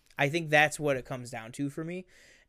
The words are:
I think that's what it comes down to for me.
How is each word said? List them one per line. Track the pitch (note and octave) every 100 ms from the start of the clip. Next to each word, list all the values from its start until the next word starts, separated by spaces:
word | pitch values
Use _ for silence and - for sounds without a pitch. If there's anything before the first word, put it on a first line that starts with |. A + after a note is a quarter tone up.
| _ -
I | C#3+
think | E3 D#3
that's | D3 D3+ -
what | D3 C3
it | -
comes | C3 A#2+
down | A#2 A2+
to | - C#3+
for | C#3+
me. | D#3+ F3+ F3+ _ - -